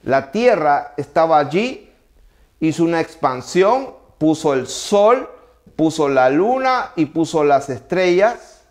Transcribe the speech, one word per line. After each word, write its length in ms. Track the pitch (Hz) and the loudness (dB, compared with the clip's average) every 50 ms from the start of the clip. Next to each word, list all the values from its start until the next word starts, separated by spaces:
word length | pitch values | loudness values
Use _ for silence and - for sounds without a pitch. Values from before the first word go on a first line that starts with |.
| - | -4
La 280 | - 131 135 135 - | -2 -2 -2 -2 -4
tierra 640 | - 208 240 247 220 175 156 147 143 135 - - - | -6 0 2 2 2 2 0 0 0 0 -2 -8 -10
estaba 400 | - 135 - - - 160 160 160 | -12 -12 -4 0 0 2 2 2
allí, 540 | 151 147 135 143 185 226 254 277 - - _ _ _ _ _ _ _ _ _ _ _ _ _ _ _ | 2 2 0 -2 -2 -2 -4 -6 -12 -18 _ _ _ _ _ _ _ _ _ _ _ _ _ _ _
hizo 240 | 156 160 156 - 170 | -4 -4 0 0 0
una 180 | 165 170 165 | 0 0 -2
expansión, 920 | 156 - - - - 135 127 127 123 - - 175 190 202 240 269 269 254 - - _ _ _ | -4 -6 -8 -4 -4 -4 -4 -4 -12 -4 0 2 2 2 2 0 -4 -8 -16 -20 _ _ _
puso 360 | _ 151 156 156 151 - 151 139 | _ 0 0 0 0 -2 -2 -2
el 140 | 131 123 | -2 -4
sol, 640 | - - - - - 202 202 202 220 240 269 285 - - - _ _ _ _ _ - _ | -6 -10 -12 -6 0 2 4 4 4 4 2 -2 -10 -16 -20 _ _ _ _ _ -16 _
puso 340 | - 156 160 156 - 151 139 | -2 -2 0 0 0 -2 0
la 200 | 139 131 127 127 | 2 4 4 4
luna 600 | 139 151 185 226 254 262 262 262 254 247 - - - | 2 2 0 0 0 -2 0 -2 -2 -2 -4 -6 -4
y 100 | - 156 | -4 -4
puso 380 | 143 - 165 160 151 - 160 147 | -4 -2 -4 -4 -2 0 0 2
las 260 | 147 139 135 - - | 2 2 2 0 -4
estrellas. 920 | 131 110 - - 175 185 185 180 175 180 196 226 240 - - - - _ _ _ | -12 -12 -8 -6 -2 0 0 2 2 2 2 0 0 -4 -16 -20 -20 _ _ _